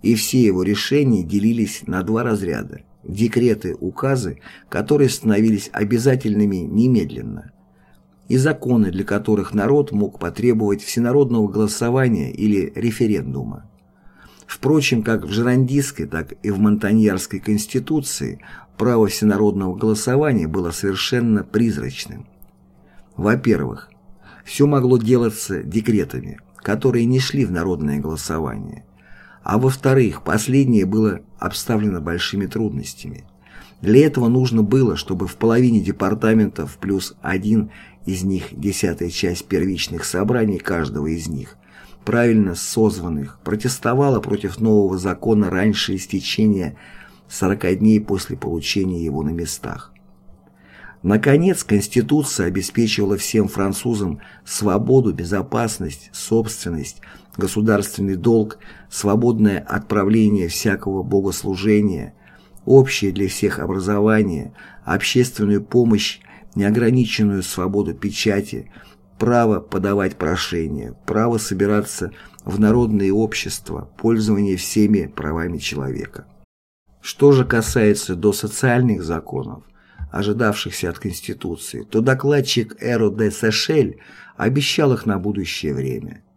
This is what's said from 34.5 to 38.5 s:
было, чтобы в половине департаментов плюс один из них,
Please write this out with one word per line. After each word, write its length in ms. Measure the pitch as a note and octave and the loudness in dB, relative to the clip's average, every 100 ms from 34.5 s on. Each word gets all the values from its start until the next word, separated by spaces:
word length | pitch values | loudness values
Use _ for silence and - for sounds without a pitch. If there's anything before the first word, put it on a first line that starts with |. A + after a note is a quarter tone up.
| A2+ | 2
было, 340 | G#2 C3 B2 - | 2 4 2 0
чтобы 300 | - F#2 F#2 | -6 -6 -6
в 100 | - | -2
половине 440 | A2+ A2+ B2 A2+ | 2 4 4 4
департаментов 1000 | F2 - F#2+ G#2+ A2 A2 G#2 - - - | 0 -2 -2 0 2 4 2 -2 -10 -8
плюс 340 | - G2 F#2 - | -2 -2 -4 -10
один 500 | - G2 G#2 A2 - - - _ - | -6 -4 0 0 0 -8 -20 _ -6
из 160 | F#2 | -4
них, 220 | F#2 F#2+ - | -2 -2 -6